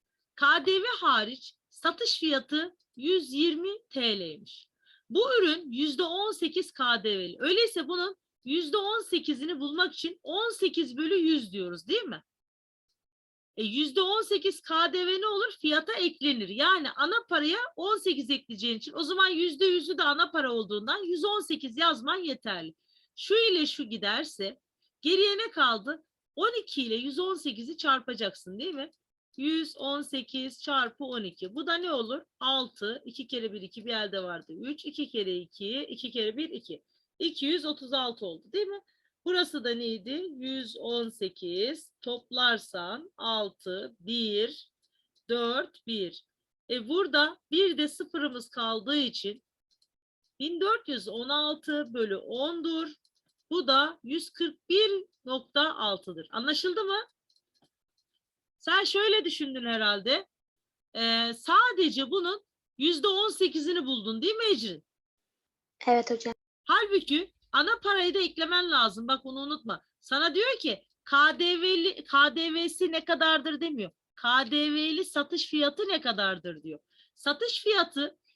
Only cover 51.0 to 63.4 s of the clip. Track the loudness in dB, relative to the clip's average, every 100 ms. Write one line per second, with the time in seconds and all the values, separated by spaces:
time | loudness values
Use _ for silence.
51 | -6 -8 -2 0 0 -2 -2 -2 -2 -2
52 | -2 -2 -6 -4 -4 -2 -4 -4 -6 -10
53 | _ _ _ _ -6 -2 2 4 2 -2
54 | -6 -6 -6 -6 -6 -6 0 4 4 2
55 | -6 _ -8 -8 -4 0 0 0 -2 -4
56 | -6 -14 -10 -6 -2 -2 0 -2 -2 -2
57 | -4 _ _ _ _ _ _ _ _ _
58 | _ _ _ _ _ _ 2 2 4 4
59 | 4 4 2 -2 -4 -4 -2 2 2 2
60 | 2 0 -2 _ _ _ _ _ _ -2
61 | 2 2 0 -2 4 6 6 6 2 2
62 | 0 0 0 -2 -8 _ _ -2 0 2
63 | 2 2 0 2